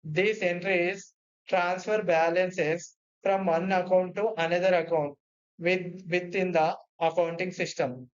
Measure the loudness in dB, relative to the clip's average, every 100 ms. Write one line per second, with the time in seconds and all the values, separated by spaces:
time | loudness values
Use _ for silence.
0 | -4 -2 0 0 -2 -2 0 0 0 -4
1 | -12 _ _ _ -2 0 0 -2 -2 -2
2 | 2 2 4 2 0 0 -2 -2 -6 _
3 | _ _ 0 0 2 0 2 0 4 2
4 | 2 -2 -2 0 0 2 4 2 2 0
5 | -2 -6 _ _ _ -4 0 0 -2 -12
6 | -4 -4 -2 -2 0 2 2 -2 _ _
7 | 0 2 0 -2 -6 -4 -6 -2 -4 -4
8 | -16